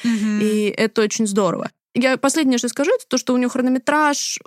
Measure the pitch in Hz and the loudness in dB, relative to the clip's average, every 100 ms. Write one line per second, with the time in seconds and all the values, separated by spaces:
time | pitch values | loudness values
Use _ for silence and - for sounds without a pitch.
0 | 240 220 214 208 214 214 208 - 226 - | -2 0 0 0 0 0 -2 0 -2 0
1 | 214 - 220 202 185 - - - _ - | 0 0 -2 0 0 -2 -6 -12 _ -2
2 | 262 254 277 330 269 240 240 - 294 494 | 0 2 0 2 2 0 -2 -2 0 0
3 | - 254 - 247 247 254 254 254 254 302 | 0 -4 0 0 0 0 0 0 0 2
4 | 302 285 - - | 2 0 -4 -8